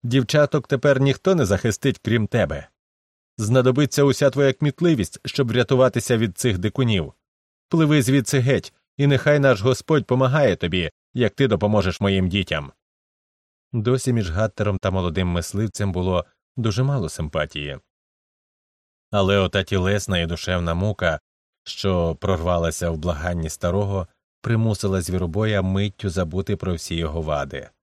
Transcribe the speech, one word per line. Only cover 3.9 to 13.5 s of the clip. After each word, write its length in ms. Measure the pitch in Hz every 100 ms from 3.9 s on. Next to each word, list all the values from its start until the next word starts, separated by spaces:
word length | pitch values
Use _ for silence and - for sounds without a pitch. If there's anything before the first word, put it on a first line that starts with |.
| -
уся 260 | 143 135 143
твоя 240 | 135 139
кмітливість, 640 | 131 151 - 175 143 90 - -
щоб 220 | - 127
врятуватися 720 | 117 117 131 131 117 - 117
від 200 | 110 -
цих 200 | 127 92
дикунів. 560 | 101 - 123 101 71 _ _ _ _ _ _
Пливи 320 | 165 156 151
звідси 380 | 120 139 113 143
геть, 340 | 123 120 - _ _ -
і 100 | 143
нехай 320 | 135 - 147
наш 220 | 139 110
Господь 440 | 113 127 - 156 -
помагає 500 | 127 131 151 135 87
тобі, 360 | 90 90 80 _ _
як 220 | 123 113 -
ти 120 | 135
допоможеш 540 | 101 104 107 92 -
моїм 280 | 101 95 92
дітям". 420 | 101 92 78 69 _ _ _ _ _ _ _ _